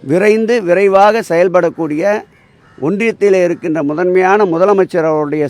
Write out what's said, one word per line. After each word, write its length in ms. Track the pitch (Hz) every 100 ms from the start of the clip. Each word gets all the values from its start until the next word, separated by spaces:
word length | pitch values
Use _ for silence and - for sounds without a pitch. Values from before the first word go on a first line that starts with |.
விரைந்து, 600 | 139 165 208 220 220 240
விரைவாக 600 | 175 180 202 190 202 226 -
செயல்படக்கூடிய, 920 | 170 185 175 170 156 160 151 190 208 - _ _ _ _ -
ஒன்றியத்திலே 640 | 139 196 226 180 202 190
இருக்கின்ற 380 | 175 170 170 156
முதன்மையான 640 | 143 151 180 185 185 208
முதலமைச்சர் 600 | 202 165 190 196 180 175
அவருடைய 440 | 160 156 147 151